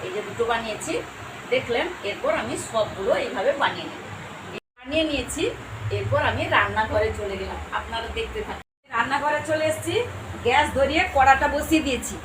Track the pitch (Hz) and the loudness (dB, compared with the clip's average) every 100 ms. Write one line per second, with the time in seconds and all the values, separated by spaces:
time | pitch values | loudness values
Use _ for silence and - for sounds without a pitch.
0 | 370 208 208 196 233 226 226 208 - 392 | -4 -6 -6 -2 2 2 0 -6 -4 -4
1 | - - - - - 262 - 233 359 359 | -6 -12 -12 -12 0 0 2 0 0 -4
2 | 202 202 277 - 220 339 - - - - | -6 -2 0 0 0 -4 -2 0 0 0
3 | 196 285 247 - 254 - - - - - | 2 2 2 0 2 2 0 0 -8 -10
4 | - - - - - 214 _ _ 254 302 | -12 -12 -12 -12 -12 -12 _ _ -2 0
5 | 311 277 233 277 392 - - - - 202 | 2 -2 -4 -2 -2 -4 -12 -8 -4 -2
6 | 104 - 269 220 330 285 202 208 220 214 | 2 2 2 0 2 2 2 0 0 2
7 | 220 196 202 190 190 180 - 220 - 226 | 0 0 -4 -4 -6 -8 -6 -6 -6 -6
8 | 226 226 226 214 202 202 - _ _ 233 | -6 -6 -6 -6 -6 -8 -12 _ _ -2
9 | 254 285 294 302 294 311 311 311 330 392 | 0 0 0 0 0 0 2 0 0 -2
10 | 480 - - - 233 277 294 233 277 311 | -2 -6 -10 -2 4 4 4 4 4 4
11 | - 277 269 269 294 285 302 320 277 240 | 2 6 8 8 6 0 4 4 4 -2
12 | - - | -2 -8